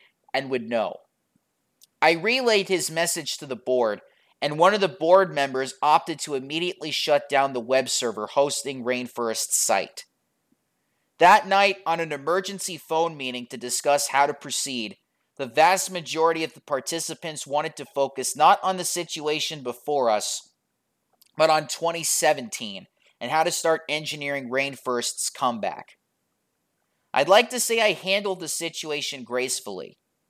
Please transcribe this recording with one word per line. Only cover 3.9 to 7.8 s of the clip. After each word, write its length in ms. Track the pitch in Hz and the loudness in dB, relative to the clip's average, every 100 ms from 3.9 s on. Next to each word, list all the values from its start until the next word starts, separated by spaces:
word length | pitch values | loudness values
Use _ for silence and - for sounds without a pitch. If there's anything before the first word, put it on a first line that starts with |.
| 101 _ _ _ - | -2 _ _ _ -6
and 160 | 147 151 | -4 4
one 160 | 180 | 4
of 80 | 208 | 4
the 60 | 190 | 0
board 440 | - 160 185 185 | 0 6 6 6
members 440 | 151 139 131 131 - | 0 0 0 -4 -2
opted 360 | 151 160 170 151 | 4 4 2 -8
to 160 | - 135 | -4 -6
immediately 560 | 135 160 180 - 151 | -4 -4 -4 -6 -6
shut 380 | 135 - 143 - | -4 2 2 2
down 240 | 139 139 | 0 2
the 60 | 127 | -2
web 280 | 113 131 | 0 0